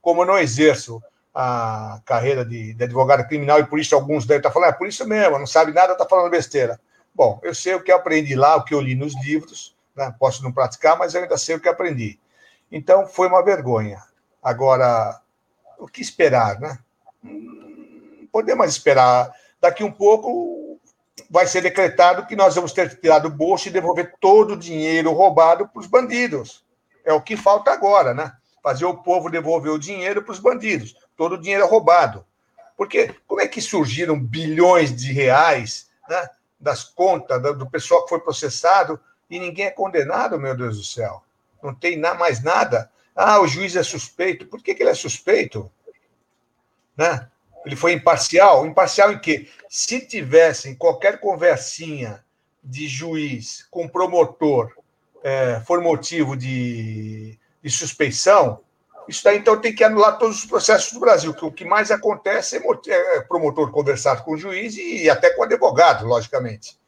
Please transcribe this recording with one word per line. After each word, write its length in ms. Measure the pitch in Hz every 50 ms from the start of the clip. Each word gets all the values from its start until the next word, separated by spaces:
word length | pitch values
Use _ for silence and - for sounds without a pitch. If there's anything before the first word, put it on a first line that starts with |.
como 220 | _ 170 170 170 180
eu 20 |
não 140 | 180 196 196
exerço 600 | 165 135 110 127 151 156 135 - - - 117 113 _ - _ _ _ _ _
a 640 | 139 131 127 123 120 117 113 110 107 110 107 110 110 _
carreira 380 | - 131 117 117 131 139 131 123
de, 300 | 117 117 117 110 110 113
de 100 | 113 123
advogado 440 | 123 120 131 131 131 139 135 - -
criminal, 320 | 151 151 143 139 147 151
e 60 | 147
por 140 | - - 151
isso 160 | 156 - -
alguns 300 | 143 139 139 151 147 113
devem 140 | 113 147 143
estar 120 | - 147
falando, 180 | 139 165 180 165
"É 40 | 147
por 140 | - 175 208
isso 200 | 208 - - 220
mesmo, 320 | 214 214 214 180 147 139
não 80 | 143 -
sabe 240 | - 160 160 156
nada, 240 | 151 170 185 185 185
tá 100 | - - -
falando 240 | 190 185 175 175
besteira." 480 | 170 165 - - - 143 127 117 117 - _ _ _ _ _ _ _
Bom, 260 | - 139 117 98 - -
eu 100 | 175 156
sei 220 | - - 180 190
o 80 | 180 -
que 80 | -
eu 40 | 185
aprendi 400 | 180 185 180 156 156 156 143 135
lá, 200 | 131 143 147 156
o 80 | 147 127
que 100 | - 151
eu 80 | 143
li 140 | 135 127 127
nos 200 | 131 139 151 139 131 131
livros, 520 | 139 151 156 151 - - - - - _ _ _ _ _
né? 180 | - 139 127 120 _
Posso 240 | 135 131 131 - 135
não 80 | 131
praticar, 460 | 123 135 131 123 - - - 156 160 165
mas 160 | 180 170 151
eu 80 | 180
ainda 160 | 180 175 - -
sei 180 | - - 170
o 40 | 156
que 100 | - 180
aprendi. 500 | 170 - 190 175 151 123 113 104 104 _ _ _ _ _ _ _ _ _ _ _
Então, 340 | - 156 151 - 185 196 196
foi 220 | 196 - - 185 185
uma 160 | 180 185 175
vergonha. 580 | 202 196 170 135 123 120 110 107 104 101 95 _ _ _ _ _ _ _ _
Agora, 800 | _ 131 123 117 135 135 131 127 127 123 120 113 110 104 - - _ _ _ _ _ _ _ _ _ _ _ _
o 100 | - -
que 140 | _ -
esperar, 580 | 254 - - _ 175 147 127 123 113 107 101 104
né? 200 | 135 156 143 - _ _ _ _ _ _ _ _
Não 1040 | _ - 302 311 - - - 320 - 302 302 - - _ _ - _ - _ _ - -
podemos 280 | _ 214 - - 508 -
mais 120 | 214 160
esperar. 600 | 139 - - 151 139 131 127 123 123 123 123 123 - _ _ _ _ _
Daqui 220 | - 175 170 - 214
um 80 | 208
pouco 880 | - _ 196 202 220 220 214 - 247 349 349 - 294 302 311 311 311 _ _ _ _ _ _ _ _ - - _
vai 160 | 165 175 180
ser 160 | 175 - 185
decretado 640 | 175 180 180 - 190 180 - - 175 175 180 180 -
que 100 | - 220
nós 200 | 208 196 185 151
vamos 180 | 180 175 160 -
ter 160 | - 180 147
que 60 | -
tirar 240 | _ - 165 156 151
do 100 | 151 165
bolso 380 | 151 143 156 175 190 180 - 196
e 40 |
devolver 440 | 170 185 165 170 175 - 175 - - _
todo 340 | - 190 196 214 214 208 202
o 40 | 170
dinheiro 560 | 165 170 165 156 156 160 160 160 165 165 160
roubado 540 | 160 190 190 151 151 160 165 170 175 202 -
pros 180 | _ - 185
bandidos. 800 | 180 220 254 262 247 233 240 247 240 190 135 117 - - _ _ _ _ _ _ _ _ _ _
É 80 | 165 156
o 80 | 151
que 160 | - - 220 214
falta 340 | - 196 202 208 208 269
agora, 420 | - - - 196 202 196 160 131 120
né? 200 | 135 156 139 - _ _ _ _ _ _
Fazer 220 | 147 131 127 160
o 120 | 180 175 -
povo 320 | - 175 180 185 160 170
devolver 420 | 160 170 156 160 165 165 139 156
o 80 | 156 156
dinheiro 440 | 147 170 202 190 180 190 202 208 208
pros 160 | - 190 185
bandidos. 560 | 202 247 247 247 214 220 196 143 110 - _ _ _ _ _
Todo 180 | _ 160 170 180
o 40 | 180
dinheiro 240 | 160 185 196 196 202
é 40 | 170
roubado. 580 | 214 226 160 160 170 175 156 123 107 98 - _ _ _ _ _ _ _ _ _ _
Porque 380 | _ 202 202 - - - - - _ _ _
como 120 | - 196
é 80 | 202 202
que 140 | - 226
surgiram 580 | - - - 185 156 120 113 143 175 165 156 143
bilhões 760 | 127 117 113 160 165 156 156 156 175 180 180 175 156 139 123
de 180 | 120 123 135 131
reais, 760 | 139 139 127 123 143 156 170 147 127 117 110 - - - _ _ _ _ -
né, 180 | 160 180 175 175 _ _ _ _ _ _
das 240 | - 143 139 - -
contas 580 | _ _ - 180 190 185 156 - - 143 127
do, 120 | 123 143 147
do 160 | 135 131 127
pessoal 340 | - 160 - - 170 170 175
que 60 | -
foi 100 | 175 175
processado 800 | - 165 143 - 151 139 - - - 170 190 196 180 147 156 - _ _ _ _ _ _
e 80 | 165 175
ninguém 280 | 180 175 165 180 202
é 60 | 196
condenado, 680 | 190 - 190 190 180 165 139 139 175 208 254 247 220 151
meu 160 | 135 135 135
Deus 220 | 120 123 117 110 101
do 60 | 101
céu? 380 | - - 123 113 101 - - _ _ _ _ _ _ _ _
Não 120 | - 143 127
tem 240 | _ - 175 175 156
na, 180 | 156 170 180
mais 260 | 170 175 170 131 113
nada. 480 | 127 156 180 214 233 - 123 113 110 _ _ _ _ _ _
Ah, 240 | - 95 - 214 208
o 60 | 185 151
juiz 280 | 131 160 196 190 175
é 80 | 180 160
suspeito. 640 | - - 143 - - _ - 175 190 170 - - -
Por 160 | - 240 _
que 100 | - 370
que 80 | -
ele 80 | - -
é 60 | -
suspeito? 720 | - - 147 - - _ 175 208 220 127 117 - 110 98 92 _ _ _ - _ _ _ _ _ _ _ _ _ _ _ _ _ _ _ _ _ _ _ _ _ -
Né? 300 | 156 175 156 123 - - _ _ _ _ _ - -
Ele 120 | 143 143
foi 180 | - - 170 175
imparcial? 720 | 151 - 175 165 - - - 160 170 196 - 254 175 156
Imparcial 460 | 160 151 185 185 165 - - 202 208
em 80 | 208 208
quê? 300 | - 165 151 135 - - _ _ - -
Se 300 | - - - - 226 254
tivessem 720 | 262 _ - 208 151 127 139 160 165 160 139 - - 135 131
qualquer 460 | _ - 170 156 - - 196 202 -
conversinha 1040 | - 202 190 156 170 175 151 - - - - - 160 160 151 143 123 110 104 104 _ _ _ _ _ _ _ _ _
de 240 | 135 127 139 151 147
juiz 800 | 131 131 160 170 160 156 151 147 131 113 110 - - - - _
com 180 | - 180 170 -
promotor, 840 | - 185 185 185 180 175 156 - - _ 160 151 143 123 113 113 _ _ _ _ _ _ _ _ _ _
é, 380 | - 139 135 135 131 127 120 113
for 200 | 113 - 175 175
motivo 560 | 170 170 160 147 - - 170 165 151 131 139
de, 1000 | 131 123 131 131 127 123 123 120 113 110 110 110 107 110 107 107 110 110 110 107 _ _ _ _ _
de 80 | _ 143
suspeição, 920 | 123 - 165 139 - _ 151 131 117 - - 185 202 202 151 120 107 - _ _ _ _ _ _ _ - -
isso 160 | - - -
daí, 160 | - 202 202 208
então, 220 | 208 - 214 214
tem 160 | 220 233 220
que 80 | - 220
anular 340 | 220 220 214 208 214 208 -
todos 200 | 240 226 214 -
os 80 | -
processos 480 | - - - 269 262 220 196 - - 226
do 60 | 240
Brasil, 320 | 247 240 208 160 151 160 147
que 100 | - 170
o 80 | 156
que 140 | - - 185
mais 260 | 170 - 214 214 -
acontece 640 | 220 202 - 214 214 214 _ 196 208 - - - -
é 40 | -
mot-, 280 | - - 233 - - 156
é 300 | 156 - 175 185 170 147
promotor 500 | - _ - 175 160 147 139 160 151 123
conversar 540 | - 147 147 139 139 127 - 143 131 - -
com 80 | 160
o 60 | 156 151
juiz 400 | 165 196 185 185 214 233 214 381
e, 260 | 370 339 330 208 165
e 60 | 156
até 200 | 139 - - -
com 100 | - -
o 20 | 233
advogado, 640 | 226 - - - - 127 127 170 165 131 101 107 113
logicamente. 720 | 120 117 110 - - 135 127 117 107 - - - _ _ _